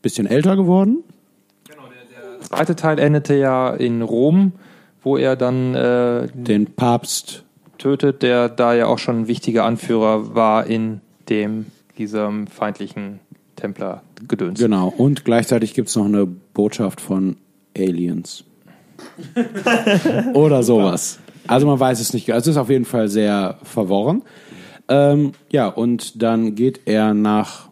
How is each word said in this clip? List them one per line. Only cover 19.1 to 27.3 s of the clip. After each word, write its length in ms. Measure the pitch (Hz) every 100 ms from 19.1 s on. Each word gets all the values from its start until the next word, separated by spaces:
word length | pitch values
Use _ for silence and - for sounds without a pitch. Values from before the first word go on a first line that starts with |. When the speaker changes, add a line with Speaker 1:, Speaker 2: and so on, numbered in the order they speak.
| - -
Speaker 1:
<laughs> 1080 | 240 233 202 240 233 220 196 320 - 240
Oder 300 | 185 151 139
sowas. 560 | 117 113 98 87 - - - - -
Also 200 | 123 147
man 120 | 135
weiß 200 | 131 117
es 140 | 113
nicht. 160 | 117 -
Es 180 | 117 151
ist 100 | 151
auf 120 | 120
jeden 160 | 135 117
Fall 220 | 120 107
sehr 500 | 107 104 101 95 -
verworren. 600 | - - 95 98 117 214 - - - - - - -
Ähm, 440 | 139 143 143 139 - _
ja, 180 | 147 107
und 540 | - 120 117 - 113
dann 340 | 117 113 113 104
geht 260 | 127 131 -
er 280 | 107 107
nach 560 | 104 107